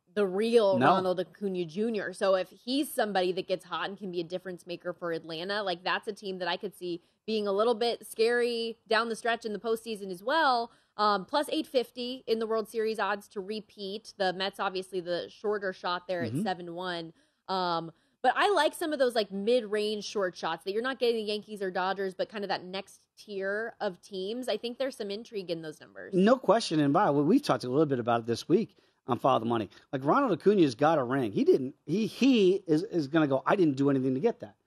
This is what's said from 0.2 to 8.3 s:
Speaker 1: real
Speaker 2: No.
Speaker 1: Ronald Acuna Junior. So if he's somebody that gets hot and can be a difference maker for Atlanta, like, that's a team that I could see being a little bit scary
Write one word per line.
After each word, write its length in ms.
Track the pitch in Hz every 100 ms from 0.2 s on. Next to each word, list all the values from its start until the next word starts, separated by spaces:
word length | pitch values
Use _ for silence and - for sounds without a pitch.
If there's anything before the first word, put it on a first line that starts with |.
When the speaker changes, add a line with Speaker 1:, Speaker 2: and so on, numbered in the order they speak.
| 202
Speaker 1:
real 520 | 180 220 233 208 -
Speaker 2:
No. 80 | 135
Speaker 1:
Ronald 320 | 185 185 180
Acuna 440 | 175 - 202 185 175
Junior. 480 | 156 220 220 165
So 220 | 185 196 190
if 160 | 180
he's 420 | - - 269 302
somebody 400 | - 214 190 185
that 160 | 185 185
gets 160 | 185 175
hot 240 | 165 170
and 80 | 190
can 140 | 196
be 80 | 175
a 40 | 165
difference 420 | 180 190 180 -
maker 260 | 175 175
for 200 | 170 175
Atlanta, 500 | 165 160 160 180 202
like, 200 | 196 175
that's 240 | 180 180 185
a 40 |
team 260 | 202 202 185
that 80 | 175
I 80 | 180
could 160 | 202 -
see 240 | 180 170 _ _ -
being 200 | 220 208
a 60 |
little 220 | 196 226 226
bit 320 | 233 226 -
scary 720 | - 220